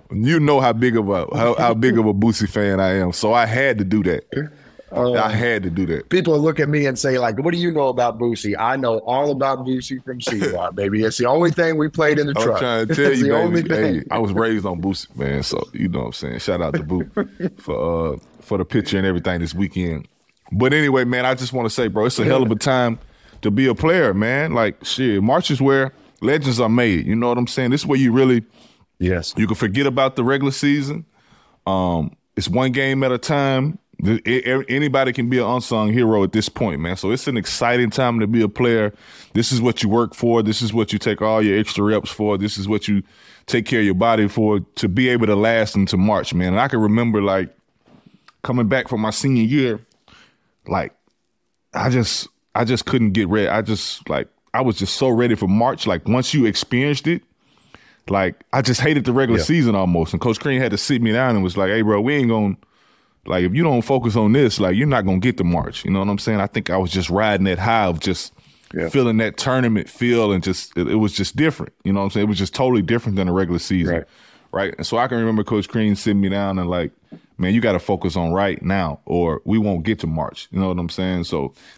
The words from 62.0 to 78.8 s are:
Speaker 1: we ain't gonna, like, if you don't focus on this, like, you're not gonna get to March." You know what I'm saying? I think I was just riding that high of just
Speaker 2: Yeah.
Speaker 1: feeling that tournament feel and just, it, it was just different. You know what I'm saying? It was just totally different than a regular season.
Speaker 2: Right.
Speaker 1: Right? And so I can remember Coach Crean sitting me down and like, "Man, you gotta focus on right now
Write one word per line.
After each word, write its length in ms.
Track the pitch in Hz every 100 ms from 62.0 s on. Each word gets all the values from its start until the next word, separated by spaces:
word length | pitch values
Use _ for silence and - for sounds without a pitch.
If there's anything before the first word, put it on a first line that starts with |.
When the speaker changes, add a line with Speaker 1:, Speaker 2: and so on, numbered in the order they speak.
Speaker 1:
we 120 | 117 147
ain't 140 | 123
gonna, 260 | 113 101 92 _ _ _ _ _ _ -
like, 180 | 90
if 100 | 90 113
you 80 |
don't 180 | 165 123
focus 340 | - 135 117 110
on 160 | 107
this, 280 | 131 123 -
like, 160 | 95 95
you're 120 | 147
not 180 | 127 95
gonna 140 | 95
get 180 | 117 -
to 60 |
March." 400 | 87 85 80 -
You 80 | -
know 80 | 95
what 80 | 98
I'm 100 | 98
saying? 200 | - 104
I 80 | 98
think 220 | 117 87
I 80 | 92
was 140 | 90
just 180 | 92 87
riding 360 | 92 110 98 95
that 120 | 90
high 260 | 107 113 95
of 140 | 82
just 320 | - 90 - - _ _ _
Speaker 2:
Yeah. 160 | - 82
Speaker 1:
feeling 280 | 139 120 110
that 200 | 110 -
tournament 520 | 135 131 120 104 -
feel 420 | - 120 120 107
and 120 | 95
just, 340 | 87 90 - 87
it, 100 | 76
it 80 | 107
was 180 | 107
just 220 | - 95 -
different. 380 | 156 - - _
You 100 | 95
know 60 | 98
what 60 | 98
I'm 40 |
saying? 140 | 110 104
It 20 |
was 80 | 95
just 160 | 95
totally 280 | - 131 123
different 320 | 87 117 117 98
than 120 | 92
a 60 |
regular 260 | 90 90 87
season. 360 | - 92 87 85
Speaker 2:
Right. 80 | - _ - - _
Speaker 1:
Right? 220 | 95 98 -
And 80 | 82
so 120 | 117
I 100 | 120
can 100 | 120
remember 260 | 113 110
Coach 240 | 101 110 95
Crean 280 | 117 107 101
sitting 260 | 113 101
me 80 | 98
down 300 | 98 98 95
and 100 | 87
like, 220 | 90 78 - _ - - -
"Man, 140 | 90 113
you 40 |
gotta 200 | 110 90
focus 360 | - 95 95 90
on 160 | 82
right 300 | 90 101 -
now 380 | 87 98